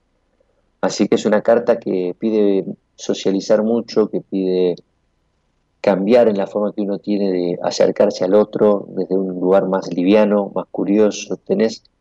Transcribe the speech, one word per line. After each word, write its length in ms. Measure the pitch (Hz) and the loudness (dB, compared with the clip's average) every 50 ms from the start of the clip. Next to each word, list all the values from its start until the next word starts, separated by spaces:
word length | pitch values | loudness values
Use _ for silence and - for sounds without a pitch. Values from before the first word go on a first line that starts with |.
| _ _ _ _ _ _ _ _ _ _ _ _ _ _ _ _ | _ _ _ _ _ _ _ _ _ _ _ _ _ _ _ _
Así 280 | - 95 - - 110 98 | -6 -6 -2 -2 -2 0
que 80 | - | 0
es 100 | 110 - | -2 0
una 160 | 117 104 104 - | 0 0 0 2
carta 360 | - 117 120 117 - 117 - | 2 2 2 4 0 -2 -2
que 360 | - - 101 92 90 90 87 - | -2 -4 -4 -2 -4 -4 -6 -4
pide 460 | - 113 110 107 104 101 98 95 90 92 104 - _ _ _ | -4 -2 0 2 2 2 2 0 -2 -4 -8 -14 _ _ _
socializar 680 | _ - - - - - - 98 98 92 - 110 107 107 | _ -6 -6 -6 -4 -2 -2 -2 -2 0 2 2 2 2
mucho, 460 | 110 117 117 113 - - 113 107 98 | 0 0 -2 -2 -2 0 0 0 0
que 120 | - 92 | -2 -8
pide 560 | - _ - 98 95 95 92 92 92 90 85 - _ _ _ _ _ _ _ _ _ _ _ _ _ _ _ _ _ _ _ _ | -8 _ -4 -2 -2 0 0 2 2 0 0 -4 _ _ _ _ _ _ _ _ _ _ _ _ _ _ _ _ _ _ _ _
cambiar 480 | - 104 98 90 98 98 120 120 120 113 | 0 0 0 2 2 4 4 4 4 4
en 100 | 104 98 | 2 0
la 80 | 95 | -4
forma 260 | 95 - 104 104 101 - | -4 -4 -4 -4 -4 -4
que 80 | - | -4
uno 180 | 104 98 101 95 | -4 -4 -4 -6
tiene 320 | - - 104 95 - 98 | -4 -4 -2 -2 0 -2
de 280 | 92 90 87 87 87 - - | -2 -2 -2 -2 -4 -4 -4
acercarse 600 | 90 - - - - 90 - 110 101 - - - | -6 0 2 0 0 2 2 0 0 0 -2 -2
al 100 | 92 95 | 2 4
otro 520 | 107 104 - - 107 107 107 104 98 95 85 | 4 2 2 0 0 2 2 2 0 -2 -8
desde 280 | 92 92 90 - 92 | -8 -8 -4 -2 -2
un 220 | 95 95 92 90 90 | -2 -2 -4 -6 -2
lugar 280 | 87 92 95 98 95 95 | 0 2 2 2 2 0
más 240 | 95 95 90 - 87 | -2 -4 -4 -4 -4
liviano, 580 | 85 87 92 101 107 107 101 104 104 101 98 - | -2 2 2 4 4 4 4 2 0 -2 -2 -6
más 120 | - - - | -8 -10 -8
curioso. 680 | _ - 101 90 101 107 107 104 98 - - - 95 | _ -6 -2 0 2 2 2 2 0 -4 -8 -10 -10
Tenés 480 | - _ _ 95 98 110 113 113 - _ _ _ _ | -12 _ _ -2 0 0 -2 -2 -6 _ _ _ _